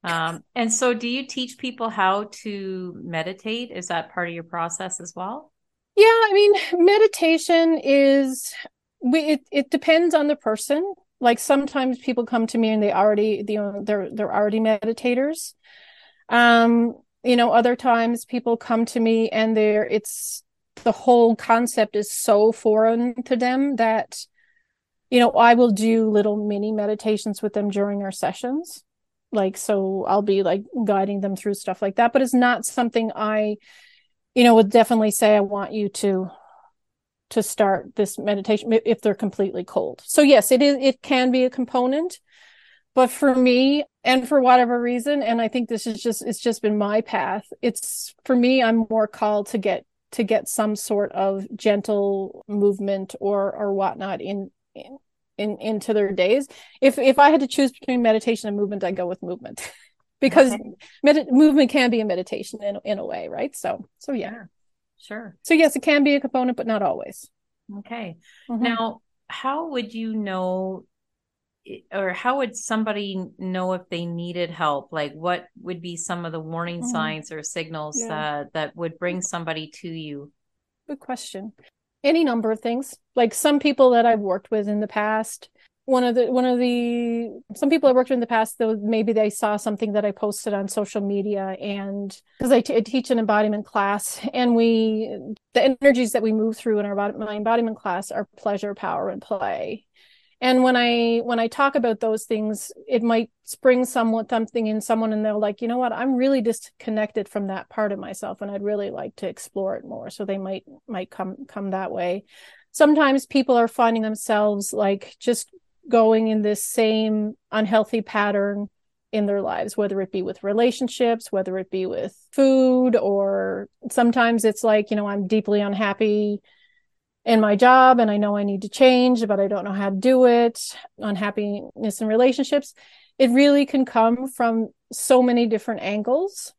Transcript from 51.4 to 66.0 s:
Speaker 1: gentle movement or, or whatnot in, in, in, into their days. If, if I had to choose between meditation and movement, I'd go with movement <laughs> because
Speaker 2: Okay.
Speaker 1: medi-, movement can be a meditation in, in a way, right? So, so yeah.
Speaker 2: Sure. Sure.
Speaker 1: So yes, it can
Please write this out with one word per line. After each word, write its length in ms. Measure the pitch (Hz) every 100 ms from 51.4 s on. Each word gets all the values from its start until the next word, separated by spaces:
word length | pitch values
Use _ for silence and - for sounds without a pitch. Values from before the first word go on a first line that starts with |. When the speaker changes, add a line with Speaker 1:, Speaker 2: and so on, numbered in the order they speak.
| 196
Speaker 1:
gentle 920 | 220 220 208 202 202 202 196 190 - -
movement 640 | 208 202 196 196 196 190 -
or, 340 | 196 202 196
or 200 | - 202
whatnot 480 | 196 190 - 190 180
in, 300 | 180 202 190 _ _
in, 240 | - - 277 _ _ _ -
in, 200 | 208 208
into 340 | 220 214 220
their 180 | 214 196
days. 360 | 185 180 254 277 - - _
If, 160 | 269 269
if 220 | 269 262
I 100 | 285
had 120 | 302
to 60 | 262
choose 240 | - 269
between 300 | - - 247
meditation 460 | 226 220 233 226 214
and 100 | 202
movement, 260 | 202 202
I'd 120 | 185 185
go 120 | 175
with 140 | 185
movement 500 | 175 180 117 117 - - _ _
<laughs> 240 | _ _
because 320 | 269 - 262
Speaker 2:
Okay. 180 | 214 220 190 - _
Speaker 1:
medi-, 220 | 285 294 294
movement 380 | 254 302 285 254
can 200 | 285 247
be 120 | 226
a 40 | 214
meditation 580 | 180 180 - - 220
in, 160 | 202 202
in 160 | - 208
a 60 | -
way, 220 | 87 80
right? 280 | - 262 -
So, 320 | - - - _
so 120 | -
yeah. 200 | 254 180
Speaker 2:
Sure. 180 | 226 185 _ _ _ _ _
Sure. 380 | _ 214 226 -
Speaker 1:
So 100 | -
yes, 220 | 330 311 294
it 80 |
can 200 | 311 294